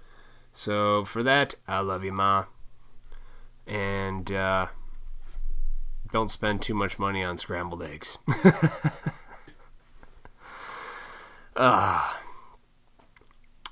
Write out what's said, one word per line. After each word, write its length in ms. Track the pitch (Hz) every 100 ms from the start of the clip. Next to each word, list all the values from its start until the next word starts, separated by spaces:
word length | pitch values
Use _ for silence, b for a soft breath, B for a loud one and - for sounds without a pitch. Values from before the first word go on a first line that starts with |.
| b b b b b
So 520 | - - 104 104 104
for 200 | 98 113
that, 320 | 123 139 139 - -
I 140 | 95
love 240 | 98 95
you, 80 | 95
Ma. 320 | 95 98 98 95 - - - - - - b b b b b -
And, 640 | 104 98 98 98 95 92
uh, 380 | 98 95 95 92 b b b - - - - - - - - - - -
don't 200 | 113 107
spend 320 | - 107 101
too 120 | -
much 240 | 107 98 -
money 240 | 98 98
on 140 | 92 87
scrambled 460 | - 90 90 85
eggs. 340 | 80 73 - -
<laughs> 60 | - 117 185 - 156 - 151 - 151 - - - - - - - - - B B B B B B B B B B B B B B B -
Uh, 560 | 127 101 101 87 B B B B B B _ _ _ _ - - - - - - -